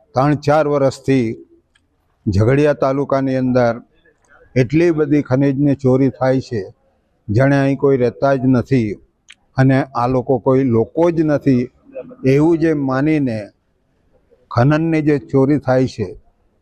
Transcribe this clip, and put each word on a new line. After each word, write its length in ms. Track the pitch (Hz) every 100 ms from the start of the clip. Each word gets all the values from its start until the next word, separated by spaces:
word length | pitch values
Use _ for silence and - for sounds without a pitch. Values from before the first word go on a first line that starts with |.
| _
ત્રણ 200 | 123 143
ચાર 340 | 147 147 151 147
વર્ષથી 800 | 147 135 - - 135 113 113 - _ _ _ _ _ _ _ -
ઝઘડિયા 440 | 95 110 143 151
તાલુકાની 640 | 143 135 135 139 135 135 131
અંદર 440 | 127 127 120 117 - _ _ _ _ _ _ 123
એટલી 340 | 127 151 175
બધી 320 | 156 151 147
ખનીજની 520 | - 131 143 135 143
ચોરી 340 | 135 127 131 135
થાય 320 | - 131 131
છે, 320 | - 117 92 - _ _ _ _ -
જાણે 300 | 104 139 139
અહીં 160 | 139 135
કોઈ 200 | 143 135
રહેતા 380 | 120 - 139
જ 60 | 139
નથી 500 | 127 127 - 135 107 92 _ _ _ _ _ -
અને 260 | 131 135
આ 240 | 139 117 120
લોકો 320 | 131 123 127
કોઈ 260 | 135 131
લોકો 460 | 135 113 113 - 170
જ 100 | 165
નથી, 480 | 156 143 143 123 131 _ _ - - - 131
એવું 320 | 139 156 165
જે 140 | 160
માનીને 760 | 151 135 131 147 156 135 110 101 _ _ _ _ _ _ _ _ _ -
ખનનની 520 | - 127 151 165 160
જે 160 | 151 143
ચોરી 400 | - 135 135 147
થાય 280 | - 131 131
છે 300 | - 95 - _ _ _ _